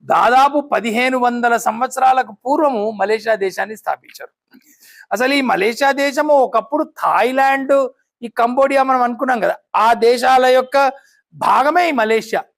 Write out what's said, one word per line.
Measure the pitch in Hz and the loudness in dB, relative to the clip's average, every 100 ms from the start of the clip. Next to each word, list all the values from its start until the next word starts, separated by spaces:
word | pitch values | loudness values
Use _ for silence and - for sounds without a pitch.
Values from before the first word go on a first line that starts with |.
| 139 | 0
దాదాపు | 165 196 254 277 294 | 0 4 4 4 0
పదిహేను | 285 - 220 220 254 254 | -2 -4 -2 -2 -2 0
వందల | 247 240 240 233 | -2 0 0 0
సంవత్సరాలకు | - 220 247 269 262 262 233 208 254 | -2 -4 -6 0 2 2 -2 -8 -4
పూర్వము | 294 302 240 208 | 0 0 0 -4
మలేషియా | 208 196 220 220 220 | -4 -4 -2 -2 -4
దేశాన్ని | 196 185 202 214 | -4 -6 -10 -8
స్థాపించారు. | - - _ - - _ _ _ _ _ - - - | -8 -8 _ -20 -20 _ _ _ _ _ -20 -20 -10
అసలు | 202 254 | -4 -2
ఈ | 285 | 0
మలేషియా | 262 175 202 233 277 | 0 0 -2 0 -2
దేశము | 269 277 277 302 | 0 -2 -2 2
ఒకప్పుడు | 285 247 226 214 302 | 2 2 -2 -2 -4
థాయిలాండ్, | 311 - 165 160 233 262 269 269 269 277 254 _ _ _ | -4 -4 -2 0 0 2 0 0 0 0 0 _ _ _
ఈ | 233 | -12
కంబోడియా | - 240 247 269 277 | -2 -2 2 2 2
మనం | 262 262 | 0 0
అనుకున్నాం | 240 233 262 254 | 0 -2 -4 -2
కదా, | 180 - _ 185 | -2 -4 _ 0
ఆ | 214 | 2
దేశాల | 233 226 247 254 262 254 | 4 2 2 2 4 4
యొక్క | 254 254 277 269 269 _ _ _ | 2 2 0 0 -2 _ _ _
భాగమే | 151 - 202 277 339 349 | -6 0 2 2 2 0
ఈ | |
మలేషియా. | 277 220 220 214 190 - | 0 0 0 -2 -8 -8